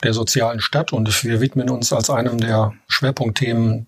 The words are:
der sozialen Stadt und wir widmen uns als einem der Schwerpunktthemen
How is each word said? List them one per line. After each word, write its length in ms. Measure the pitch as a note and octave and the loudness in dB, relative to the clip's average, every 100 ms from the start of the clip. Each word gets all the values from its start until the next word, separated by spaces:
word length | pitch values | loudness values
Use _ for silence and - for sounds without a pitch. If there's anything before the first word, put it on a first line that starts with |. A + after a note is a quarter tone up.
der 100 | A#2 | -2
sozialen 480 | A2+ A2 C3 A2+ A#2 | 0 0 0 0 -2
Stadt 320 | - C#3+ D#3+ | -2 -2 -2
und 300 | A2 A2 - | 0 0 0
wir 180 | A#2 A2 | 0 0
widmen 280 | C3+ C3+ B2 | 0 0 -2
uns 220 | B2+ - | -2 0
als 180 | A#2 A2 | 0 0
einem 280 | C3 A#2+ A#2 | 0 0 0
der 360 | A2+ A2 A2 - - | 2 2 2 -2 -4
Schwerpunktthemen 1000 | - C3 C3+ A#2+ - A#2 A#2 A2+ A2+ | -2 0 0 -2 -2 0 2 2 0